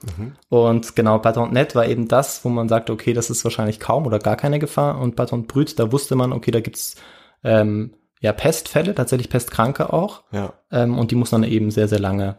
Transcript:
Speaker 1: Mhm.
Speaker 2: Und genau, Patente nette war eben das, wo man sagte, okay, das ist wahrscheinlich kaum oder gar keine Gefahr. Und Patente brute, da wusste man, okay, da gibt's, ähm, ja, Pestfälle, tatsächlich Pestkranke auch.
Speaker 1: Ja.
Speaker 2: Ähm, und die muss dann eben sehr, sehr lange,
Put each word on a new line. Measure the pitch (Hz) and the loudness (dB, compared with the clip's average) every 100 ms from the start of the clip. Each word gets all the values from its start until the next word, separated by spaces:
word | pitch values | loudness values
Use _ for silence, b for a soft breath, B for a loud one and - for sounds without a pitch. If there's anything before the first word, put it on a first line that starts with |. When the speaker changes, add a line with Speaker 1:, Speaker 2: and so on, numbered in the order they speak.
| 113 85 | -14 -12
Speaker 1:
Mhm. | 113 143 _ | -12 -14 _
Speaker 2:
Und | 120 117 117 117 - | 4 4 2 0 0
genau, | 110 110 | 2 4
Patente | 113 113 117 | 2 0 0
nette | 120 156 127 | 0 2 2
war | 113 | 2
eben | 113 113 | 0 2
das, | 123 135 - 123 | 2 0 -4 -2
wo | |
man | 120 113 | -2 2
sagte, | 113 113 | 0 0
okay, | 110 - | -4 -2
das | 117 113 | -2 -2
ist | 107 117 | -4 -4
wahrscheinlich | - 107 107 | -2 -2 -4
kaum | - 123 147 | -2 0 0
oder | 104 | 0
gar | 104 107 | 0 0
keine | 147 147 | 0 -2
Gefahr. | 147 - 147 139 | -2 0 -2 0
Und | 123 120 | -4 -2
Patente | 123 120 113 | -2 -4 -2
brute, | 139 143 - | -2 0 0
da | 110 | 0
wusste | 135 - 131 | 0 0 0
man, | 127 | 0
okay, | 127 - | -2 0
da | 113 | 0
gibt's, | - - - - B B B B | -2 -8 -12 -12 B B B B
ähm, | 127 110 107 104 110 - _ _ | 2 4 4 0 -4 -10 _ _
ja, | 110 | -2
Pestfälle, | 104 151 160 - - 170 196 | 2 0 0 -2 -2 0 -2
tatsächlich | 123 127 127 | 0 -2 0
Pestkranke | 123 - - 117 - - | -2 -2 0 0 0 0
auch. | 160 202 - _ | 0 -2 -6 _
Speaker 1:
Ja. | 101 101 - _ | -6 -6 -10 _
Speaker 2:
Ähm, | 127 120 120 | 0 0 2
und | 113 | 0
die | 120 | 0
muss | 120 | 2
dann | 113 | 2
eben | 113 110 107 | 2 2 0
sehr, | 104 107 | 2 2
sehr | 104 | 2
lange, | 98 98 98 | 0 -2 -2